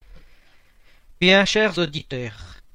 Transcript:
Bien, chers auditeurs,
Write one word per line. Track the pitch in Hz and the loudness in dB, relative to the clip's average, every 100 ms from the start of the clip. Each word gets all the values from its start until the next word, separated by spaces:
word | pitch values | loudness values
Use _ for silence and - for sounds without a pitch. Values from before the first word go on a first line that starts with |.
| - - - - _ _ _ _ _ _ _ - | -20 -20 -20 -20 _ _ _ _ _ _ _ -2
Bien, | 180 196 196 | 4 4 4
chers | 214 214 175 | 2 0 0
auditeurs, | 165 147 - 131 120 101 - - - | -4 -6 -10 -10 -10 -12 -18 -20 -20